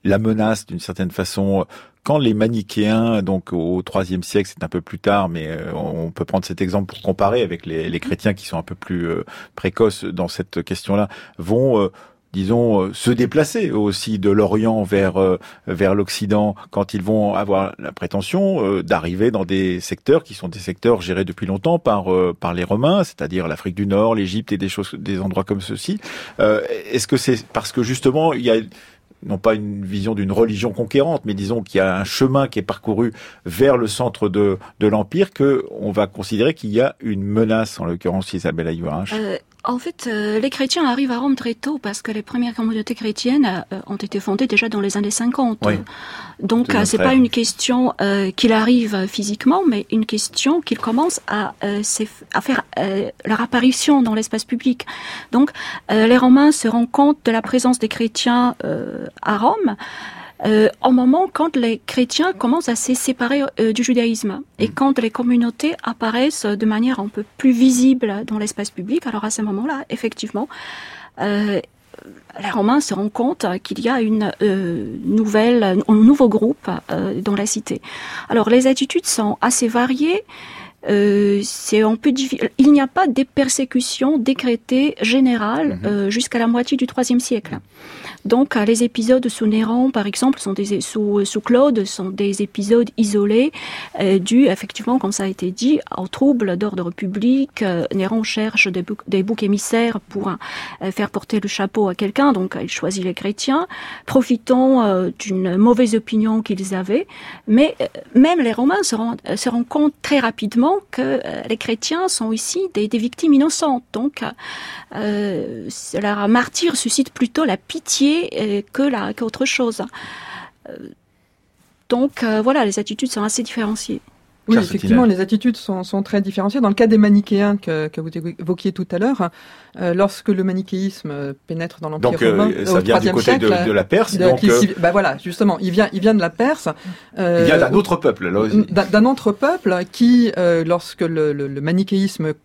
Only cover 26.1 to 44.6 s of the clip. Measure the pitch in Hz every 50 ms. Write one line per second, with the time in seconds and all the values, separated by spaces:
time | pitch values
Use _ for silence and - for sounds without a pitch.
26.1 | - - - - - - - 107 107 107 - - 120 104 82 104 117 123 - -
27.1 | 139 123 - - 127 110 - - - 110 107 - - 127 117 117 127 - - 135
28.1 | 127 156 160 165 143 120 120 120 113 113 110 - - - - - _ _ _ _
29.1 | _ _ - - 98 92 - 113 110 107 104 104 101 101 98 92 98 101 95 113
30.1 | 113 101 101 95 98 107 113 113 107 101 117 117 95 - 120 - - 139 139 165
31.1 | 160 - - 107 101 98 101 98 117 117 95 - - 95 95 95 90 95 98 92
32.1 | - - 131 131 131 139 139 127 - 107 95 - - - _ 113 104 101 120 117
33.1 | 113 - - - - _ _ 90 82 92 131 143 131 123 117 104 - - 127 117
34.1 | 98 - 110 101 90 104 101 101 95 92 - - _ _ 107 107 104 107 101 -
35.1 | - 175 196 - _ - 139 139 139 - - - 104 - 104 107 95 104 104 98
36.1 | 98 - 95 - 113 101 117 151 160 - - 107 101 113 131 139 - _ - 113
37.1 | 104 98 98 101 104 110 113 107 110 113 110 107 - - - 85 85 90 - 90
38.1 | 87 95 92 - - 90 - 82 80 82 80 82 82 82 85 80 73 85 98 -
39.1 | 214 214 214 196 185 - _ _ _ _ - - 247 247 - - - - - 247
40.1 | 220 214 208 214 214 220 233 277 - - 269 262 - 349 320 262 240 262 277 254
41.1 | 240 240 262 285 269 - - 240 226 _ - 269 311 262 - 208 202 - - 226
42.1 | 214 214 208 - - 247 240 240 220 - 220 220 226 214 214 - 247 - 220 214
43.1 | 208 - 233 240 262 294 269 208 185 175 - _ 196 190 - - 202 196 - 202
44.1 | - 202 - - 294 294 269 247 220 202